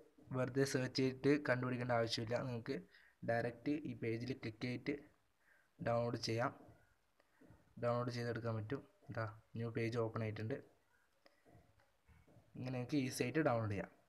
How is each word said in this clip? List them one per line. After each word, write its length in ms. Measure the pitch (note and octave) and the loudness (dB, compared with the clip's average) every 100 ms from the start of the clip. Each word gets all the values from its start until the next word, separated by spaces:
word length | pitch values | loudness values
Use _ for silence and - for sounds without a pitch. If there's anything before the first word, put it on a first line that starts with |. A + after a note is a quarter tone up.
| - _ - | -14 _ -4
വെറുതെ 320 | B2+ B2+ B2+ | 0 0 2
search 320 | C3+ C3+ B2+ - | 2 2 0 2
ചെയ്തിട്ട് 340 | C3 B2+ C#3 D3 | 2 4 4 4
കണ്ടുപിടിക്കേണ്ട 480 | D3 B2 B2+ B2 B2 | 4 2 2 0 2
ആവശ്യമില്ല. 440 | A#2 A#2 - A2+ A#2+ | 2 2 0 0 -2
നിങ്ങൾക്ക് 340 | B2+ A#2+ A2 C#3+ - - - _ | -2 -6 -4 -6 -8 -20 -20 _
ഡയറക്റ്റ് 500 | A#2+ A#2 A#2+ B2 - D3 | 0 2 0 -4 -2 -2
ഈ 80 | - A#2 | -2 -6
പേജിൽ 300 | A#2 A#2 A#2+ | -2 -2 -4
click 280 | B2+ A#2 - | -6 -6 -6
ചെയ്തിട്ട് 320 | B2 B2 - D3+ - _ _ _ _ _ _ - | -4 -4 -4 -6 -6 _ _ _ _ _ _ -6
download 400 | A#2+ A#2 A#2+ A#2+ - | 0 2 2 0 0
ചെയ്യാം. 260 | A2+ C3 - - - _ _ _ _ _ _ - - _ - | 0 0 -2 -16 -20 _ _ _ _ _ _ -20 -20 _ -4
download 320 | A#2+ A#2+ B2 A#2+ | 0 2 0 -2
ചെയ്തെടുക്കാൻ 380 | A#2+ A2+ A#2 A2+ | -2 -2 -2 -2
പറ്റും. 240 | G#2+ C#3 - _ - | -2 -6 -8 _ -10
ഇതാ 180 | A#2 A2 - - | -6 -6 -8 -12
new 140 | A2+ A#2 | -6 -4
page 280 | A#2 A#2 A#2+ | -2 0 2
open 240 | A2+ A2+ | 0 0
ആയിട്ടുണ്ട്. 340 | A2 G#2+ A2 C3+ - _ _ _ _ _ - _ _ - - _ _ _ _ - _ - - | -2 -2 -4 -4 -8 _ _ _ _ _ -20 _ _ -20 -20 _ _ _ _ -20 _ -20 -18
ഇങ്ങനെ 200 | - B2+ | -10 -6
നിങ്ങൾക്ക് 240 | B2+ B2 D3+ | -4 0 0
easy 220 | B2+ - | 2 2
ആയിട്ട് 200 | B2+ D#3 D3 | 2 4 4
download 260 | A#2 A2 | 4 2
ചെയ്യാം. 160 | G2+ - - | 0 -4 -10